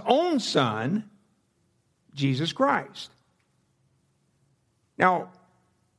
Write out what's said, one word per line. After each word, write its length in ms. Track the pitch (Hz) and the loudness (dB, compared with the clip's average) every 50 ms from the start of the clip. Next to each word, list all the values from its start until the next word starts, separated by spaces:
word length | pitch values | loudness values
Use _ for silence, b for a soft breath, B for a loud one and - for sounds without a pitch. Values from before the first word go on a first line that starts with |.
| - | 0
own 340 | 190 240 285 339 359 330 262 | 2 2 2 2 2 0 -2
Son, 680 | 196 - - - 135 117 107 107 113 131 185 220 220 - - _ _ _ _ _ _ _ _ _ _ _ _ _ _ _ _ _ _ _ - | -2 0 0 2 2 2 0 -2 -2 -2 -2 -4 -6 -8 -16 _ _ _ _ _ _ _ _ _ _ _ _ _ _ _ _ _ _ _ -6
Jesus 380 | 139 135 135 131 123 156 175 - | -2 -2 0 0 0 -2 -4 -2
Christ. 580 | - 262 277 269 - - - - - - - - _ _ _ _ _ _ _ _ _ _ _ _ _ _ _ _ _ _ _ _ _ _ _ _ _ _ _ _ _ _ _ _ _ _ _ _ - | 0 0 2 2 0 -2 -6 -12 -18 -18 -18 -20 _ _ _ _ _ _ _ _ _ _ _ _ _ _ _ _ _ _ _ _ _ _ _ _ _ _ _ _ _ _ _ _ _ _ _ _ 2
Now, 320 | 175 185 185 165 - - - - _ _ _ _ _ _ _ _ _ _ _ | 2 2 2 0 -2 -8 -14 -20 _ _ _ _ _ _ _ _ _ _ _